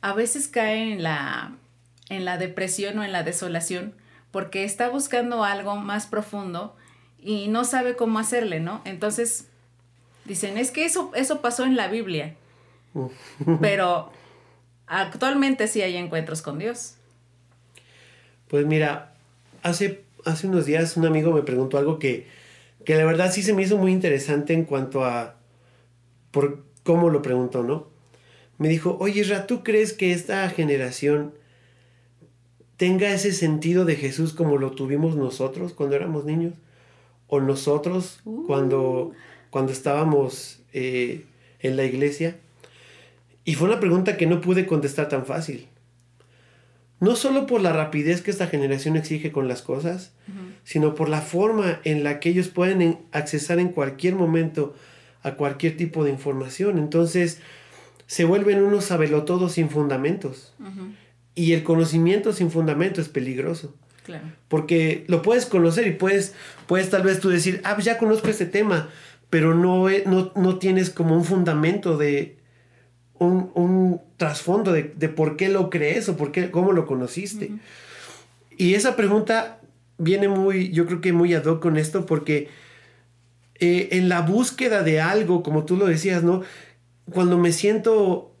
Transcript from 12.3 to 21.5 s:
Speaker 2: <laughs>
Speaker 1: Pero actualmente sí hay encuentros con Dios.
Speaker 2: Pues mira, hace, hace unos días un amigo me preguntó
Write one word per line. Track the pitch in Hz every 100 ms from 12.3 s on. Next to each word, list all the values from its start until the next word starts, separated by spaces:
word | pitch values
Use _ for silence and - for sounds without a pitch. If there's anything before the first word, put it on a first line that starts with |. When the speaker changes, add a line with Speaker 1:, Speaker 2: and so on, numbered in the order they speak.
| 160 _ _ _ _ _
Speaker 2:
<laughs> | 156 131 - - - 143 160
Speaker 1:
Pero | 214 196 185 175 156 - - - _ _ _ _ _
actualmente | 170 190 - 254 277 277 262 214
sí | 220
hay | 185 180
encuentros | 175 165 160 156
con | 156 147
Dios. | 202 240 - _ _ _ _ _ _ _ _ - _ _ - _ _ _ _
Speaker 2:
Pues | 147 147
mira, | 156 151 143 - _ _ _ _ -
hace, | 175 170 196 - - _ -
hace | 160 190
unos | 185 143
días | 156 165 165
un | 165
amigo | 156 160
me | 156
preguntó | 143